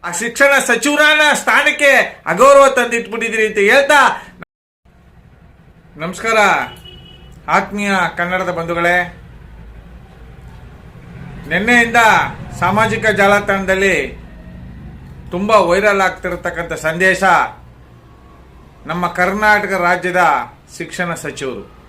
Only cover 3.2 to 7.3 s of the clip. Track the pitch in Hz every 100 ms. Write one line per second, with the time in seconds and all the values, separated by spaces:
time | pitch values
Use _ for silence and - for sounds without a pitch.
3.2 | 233 226 214 202 202 262 277 294 254 -
4.2 | - - - _ _ _ _ _ _ -
5.2 | _ _ - _ _ _ - - 170 185
6.2 | 226 220 202 156 120 - - - - -
7.2 | -